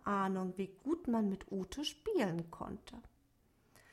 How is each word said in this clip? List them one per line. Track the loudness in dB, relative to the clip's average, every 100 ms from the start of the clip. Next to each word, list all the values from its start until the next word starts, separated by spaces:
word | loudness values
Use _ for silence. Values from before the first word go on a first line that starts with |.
Ahnung, | 0 2 2 2 0 -2
wie | -4
gut | -4 -2 0 2
man | 2 2
mit | 0 -4
Ute | -4 -4 -4
spielen | -4 -4 0 2 4 2 -4
konnte. | -8 -8 -8 -12 -16 -18 -20 _ _ _ _ _ -20 -20